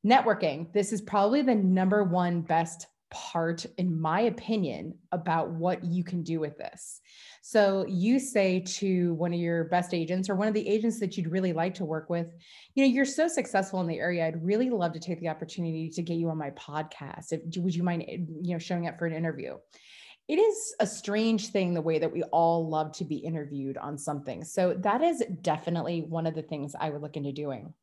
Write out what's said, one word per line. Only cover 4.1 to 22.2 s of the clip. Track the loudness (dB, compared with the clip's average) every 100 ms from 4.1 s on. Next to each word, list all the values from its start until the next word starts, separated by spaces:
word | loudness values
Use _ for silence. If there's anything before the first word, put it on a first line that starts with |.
| 2
opinion, | 2 0 -2 0 0 -4 -8 -12 _
about | -4 0 0 0
what | 0 0 0
you | -2 -2
can | -2 -4
do | -2 -2
with | -4 -6
this. | -14 -12 -18 -18 _ -20 -20 -20
So | 0 4 6 4 0
you | 0 4 2
say | 2 2 4 2
to | -2 -2 2 2 2 2
one | 0
of | 0
your | 0 0 2
best | 0 0
agents | -2 0 -2 0
or | 0
one | 2
of |
the | 0 2
agents | 2 2 0
that | -4 -2
you'd | -2
really | 0 0
like | 0 -2
to | -2
work | -4 -4 -2
with, | -4 -4 -10 -20 -20 -4
"You | 4 6
know, |
you're | 6
so | 2 2 2
successful | 2 0 0 0 -2
in | -2
the | 0
area. | 0 0 0
I'd | 0
really | 0 2 2
love | 2 0
to | -2
take | -6 -4
the | -4
opportunity | -4 -8 -4 -4 -4 -4
to | -6
get | -4 -2
you | -2
on | -2
my | -6
podcast. | -8 -8 -6 -6 -10 -12 -12 -6
If, | -6 -4 -2
would | 0 0
you |
mind, | 0 0 -4
you | -6 -8 -6 -4
know, | -4
showing | -2 -4 -4
up | -4
for | -4
an |
interview?" | -2 -4 -4 -10 -12 _ -20 -20 -20 -20 -20 -2
It | 4
is | 4 2 -8 -2
a | -2
strange | -2 -2 2 4 2 2
thing, | 0 2
the | 2
way | 2 2
that | 2
we | -2